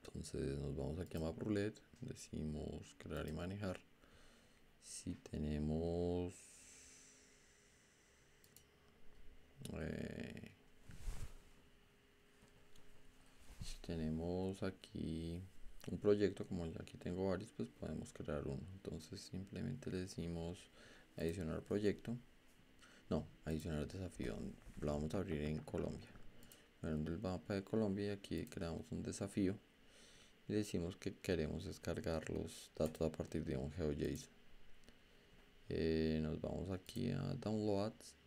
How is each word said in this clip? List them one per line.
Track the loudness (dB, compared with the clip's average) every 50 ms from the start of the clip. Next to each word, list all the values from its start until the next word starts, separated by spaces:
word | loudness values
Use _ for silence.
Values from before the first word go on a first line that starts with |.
| -14
Entonces | -8 -6 -6 -6 -2 0 0 2 2 2 2
nos | 0 0 0
vamos | 0 0 0 0 -2
aquí | -2 -2 0
a | 0
Map | 0 0 0 0
Roulette, | 2 2 4 4 4 2 -2 -4 -16 -20 -12 -10
decimos | -8 -8 -8 -8 -8 -6 -4 -2 -2 0 -2 -2 -2 -4 -4 -6 -8 -10 -14
crear | -12 -8 -4 -2 -2 0
y | 0
manejar. | -2 -2 -2 -2 -2 0 0 -2 -2 -2 -8 -16 -20 -20 -20 -20 -20 -20 -20 -20 -20 -20 -20 -20 -20 -20 -20 -20 -20 -20
Si | -14 -12 -12 -8 -6 -6 -6
tenemos, | -6 -8 -6 -2 0 0 2 2 2 4 4 4 4 4 4 4 4 4 4 4 4 2 0 -2 -8 -16 -18 -18 -18 -18 -18 -18 -18 -18 -18 -18 -18 -20 -20 -20 -20 -20 -20 -20 -20 -20 -20 -20 -20 -20 -20 -20 -20 -20 -20 -20 -20 -20 -20 -20 -20 -20 -20 -20 -20 -20 -20 -20 -20 -20 -20 -20 -20 -20 -20 -18 -10 -10 -10 -10 -8 -10 -12 -12 -12 -18 -18 -14 -12 -8 -6 -2 -2
eh, | 0 0 0 0 0 -2 -2 -4 -4 -4 -6 -8 -10 -12 -14 -18 -20 -20 -20 -18 -14 -12 -10 -2 -2 0 0 0 -2 -2 -4 -10 -14 -18 -20 -20 -20 -20 -20 -20 -20 -20 -20 -20 -20 -20 -20 -20 -20 -20 -20 -20 -20 -20 -20 -20 -18 -16 -14 -12 -12 -12 -12 -14 -14 -16 -18 -20 -20 -20 -20 -16 -14 -14 -8 -6
si | -4 -4 -4 -4
tenemos | -2 -2 0 2 4 4 4 4 2 4 4 4 4 2 2 2 0
aquí | 0 0 -2 -12 -8 -2 -2 0 0 0 0 0 0 -2 -2 -4 -6 -8 -6 -6 -6 -6 -4 -4 -2
un | -2
proyecto, | 4 8 8 10 10 8 4 4 2 -2
como | -2 0 0 0
ya | 0 -2 -4
aquí | -8 -8 -10
tengo | -6 -4 -2 0 2 4 4
varios, | 4 2 0 -6 -4
pues | -4 -4 -4
podemos | -4 -6 -4 -4 -2 -4 -4 -6
crear | -8 -8 -2 0 0 0 2
uno. | 0 0 -2 -2 -6 -10
Entonces | -8 -6 -6 -6 -6 -6 -8 -10 -10
simplemente | -8 -6 -6 -6 -6 -4 -4 -2 -2 -2 -2 -2 -2 -2
le | 0 0
decimos | 0 -2 -2 -2 -2 0 0 0 0 -2 -4 -6 -10 -16 -18 -20 -18 -18 -18 -20 -20 -14 -4
adicionar | 0 2 2 2 2 0 0 0 -2 0
proyecto. | 2 2 4 6 4 4 4 0 -2 -2 -4 -4 -12 -20 -20 -20 -20 -20 -20 -20 -20 -20 -20 -20 -20 -20 -20 -2 0
No, | 2 2 2 -2 -10 -8 -2
adicionar | 0 0 0 0 0 0 0 0
desafío. | 0 -2 -4 -4 -4 -4 -2 -2 -2 0 -2 -4 -6 -6 -8 -14 -12 -8 -2
Lo | 0 2 2
vamos | 4 2 2 2
a | 2
abrir | 2 2 2 2 2
en | 2 2 0
Colombia. | 0 0 0 0 2 2 -2 -4 -8 -12 -12 -12 -12 -12 -12 -12 -14 -16 -16 -18 -20 -20 -12 -6
Bueno, | -2 0 2
del | 2 2 2 0
mapa | 0 0 0 0 0 0 0 0
de | 0 0
Colombia | 2 4 4 4 4 4 2 2
y | 0
aquí | 0 -2 -4 -2 -2 -2 -2
creamos | -2 -4 -2 -2 -2 -2 -2 -4 -2
un | -2 -2
desafío. | -2 -2 -2 -2 -2 0 4 4 6 6 4 2 -6 -16 -20 -20 -20 -20 -20 -20 -20 -20 -20 -20 -20 -20 -20 -18 -4 2
Y | 2
decimos | 2 2 4 2 2 2 0 -2
que | -2 -4 -4 -4
queremos | -2 2 2 4 4 4 2 2 -2 -2
descargar | -4 -6 -4 -2 -2 -2 0 2 2 0 0 0 0
los | -2 -2 -2 -2 -6 -10 -14 -14 0
datos | 2 2 2 4 2 2
a | 2
partir | 2 0 -4 -2 0 -2 0
de | 2 0
un | 0 0 0
geo | 0 2 2 2 4
json. | 4 2 2 2 0 -4 -10 -16 -18 -18 -16 -14 -14 -12 -12 -12 -14 -14 -18 -20 -20 -20 -20 -20 -20 -20 -20 -20 -20 -20 -20 -20 -20 -6 -2
Eh, | 0 2 4 4 6 6 6 6 4 4
nos | 4 2 2 0
vamos | 0 -2 0 0 0 0
aquí | -2 -4 -4 -6 -4 0 2 2
a | 2 2 2 0 0
Downloads. | 0 2 2 2 4 6 6 6 6 4 2 0 -6 -14 -16 -16 -18 -20